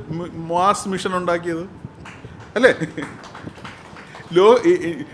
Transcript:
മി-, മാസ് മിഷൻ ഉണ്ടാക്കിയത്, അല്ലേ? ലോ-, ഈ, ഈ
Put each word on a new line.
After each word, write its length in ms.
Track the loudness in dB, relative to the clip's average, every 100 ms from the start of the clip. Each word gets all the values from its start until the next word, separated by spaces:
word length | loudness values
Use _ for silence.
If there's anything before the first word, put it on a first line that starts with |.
| -10
മി-, 180 | -10 -10
മാസ് 540 | -10 -4 0 2 0 -2
മിഷൻ 280 | -4 -4 -2
ഉണ്ടാക്കിയത്, 460 | 0 -2 -2 -6 -8 -14 -18 -18 -20 -18 -18 -20 -8 4
അല്ലേ? 180 | 4 4 -4 -8 -12 -14 -18 -16 -16 -16 -18 -18 -20 -20 -20 -18 -2
ലോ-, 300 | 4 6 6 4
ഈ, 240 | 2 0
ഈ 140 | -6 -10